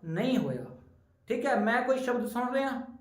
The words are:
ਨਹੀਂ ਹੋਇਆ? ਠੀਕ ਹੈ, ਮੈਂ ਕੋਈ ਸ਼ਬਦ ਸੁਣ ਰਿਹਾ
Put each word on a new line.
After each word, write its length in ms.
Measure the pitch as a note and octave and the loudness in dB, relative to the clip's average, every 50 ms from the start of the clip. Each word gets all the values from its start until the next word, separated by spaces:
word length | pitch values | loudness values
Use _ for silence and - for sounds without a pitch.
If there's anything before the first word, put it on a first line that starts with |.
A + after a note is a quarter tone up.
| - | -6
ਨਹੀਂ 340 | D#3+ D#3+ F3 A3+ C4 C4 G#3 | -4 -2 0 2 2 2 2
ਹੋਇਆ? 260 | - C#3 B2+ B2 B2 - - - - - - - _ _ _ _ _ - | 0 0 -4 -6 -8 -10 -14 -18 -20 -20 -20 -20 _ _ _ _ _ -4
ਠੀਕ 180 | A3+ B3+ B3 | -2 0 2
ਹੈ, 100 | C#4 B3+ | 2 2
ਮੈਂ 260 | A3 G#3 A3 A#3 B3 A#3+ | 4 4 4 2 2 4
ਕੋਈ 160 | B3+ C4 B3+ | 2 2 2
ਸ਼ਬਦ 280 | B3+ B3 A#3+ A#3+ G#3+ | 2 0 0 0 -2
ਸੁਣ 280 | G#3 - A#3+ B3 B3 B3+ | -2 -2 -2 -2 0 0
ਰਿਹਾ 160 | C4+ C#4 C4+ B3+ - - - - - | 0 0 0 -2 -4 -8 -10 -14 -20